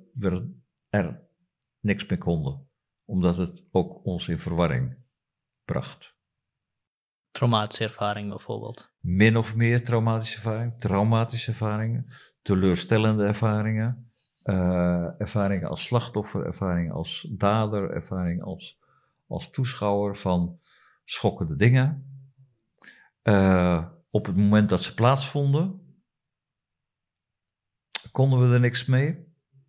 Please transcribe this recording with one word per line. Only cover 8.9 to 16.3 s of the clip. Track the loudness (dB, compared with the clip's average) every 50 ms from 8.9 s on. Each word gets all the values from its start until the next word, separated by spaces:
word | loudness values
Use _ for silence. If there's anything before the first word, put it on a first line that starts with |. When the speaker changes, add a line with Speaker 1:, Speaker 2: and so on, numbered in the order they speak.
| _ _
Speaker 1:
Min | -6 0 2 4 6 6 6
of | 4 2 0 0
meer | 2 2 4 2 2 2
traumatische | 0 0 0 2 0 0 -2 -4 -6 -8
ervaring, | -6 -4 -4 -4 -4 -4 -6 -6 -4
traumatische | -2 0 2 2 4 4 4 2 2 0 -4 -4 -4 -6
ervaringen, | -4 -2 -2 -2 -2 -2 -2 -2 -4 -4 -6 -10 -14 -20 -20 _ _ _
teleurstellende | -2 0 2 4 4 4 2 2 2 2 2 4 4 4 2 2 2
ervaringen, | 0 0 0 0 0 2 0 0 0 -2 -2 -2 -2 -4 -6 -10 -20 _ _ _ _ _ _
eh, | -4 -2 0 2 2 2 2 2 2 2 2 0 -2 -4 -6 -8
ervaringen | -8 -4 -2 -2 0 0 0 -2 -4 -6
als | -6 -8 -4
slachtoffer, | -2 -2 -2 -2 -2 -4 -6 -6 -4